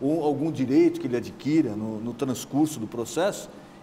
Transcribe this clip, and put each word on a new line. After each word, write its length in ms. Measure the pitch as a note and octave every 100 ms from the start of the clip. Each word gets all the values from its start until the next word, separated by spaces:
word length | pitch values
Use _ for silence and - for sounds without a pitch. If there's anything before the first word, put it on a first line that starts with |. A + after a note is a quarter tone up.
ou 220 | C3+ D#3+
algum 300 | D3+ C3+ D#3+
direito 480 | C3 B2 D3 E3+ -
que 80 | C3
ele 80 | A#2+
adquira 540 | G2 - C3+ D#3+ B2
no, 280 | G#2 A2 G#2+
no 160 | A#2
transcurso 640 | A#2 C3 A#2+ - C#3 D3+ A#2
do 80 | G#2+
processo, 600 | A#2 A2+ D#3+ F#3+ - - - - -